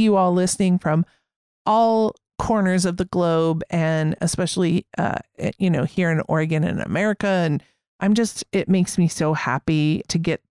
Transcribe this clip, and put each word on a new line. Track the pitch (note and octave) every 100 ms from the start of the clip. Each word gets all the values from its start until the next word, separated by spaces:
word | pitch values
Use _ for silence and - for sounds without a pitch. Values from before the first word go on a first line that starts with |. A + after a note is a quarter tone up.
you | A3 G3
all | F3+
listening | F3+ F3+ - F#3 F3+
from | F3+ D#3 E3+ _ _ _ _ _
all | - A3 A3+ A3 A3 - _ -
corners | - A3 F#3+ F#3
of | F3+ F3
the |
globe, | F3+ F#3+ F3 E3 E3 D#3+ -
and | E3+ D#3+ D#3+ D#3 -
especially, | E3 - F3+ - F3 F3 - -
uh, | - - - - - -
you | F#3
know, | D3+
here | C3 - E3+
in | D#3+ -
Oregon | D#3+ D#3 D#3
and | E3 F#3+
America. | - C#3 G#3 G3+ G3+
And | F#3+ E3+ D3 - _ _ -
I'm | G3
just, | G#3+ A3+ - -
it | G3 -
makes | F#3+ F3+ -
me | E3+
so | - D#3
happy | D#3 - C3 - D#3 D3+ D#3 -
to | E3+
get | E3 D#3+ _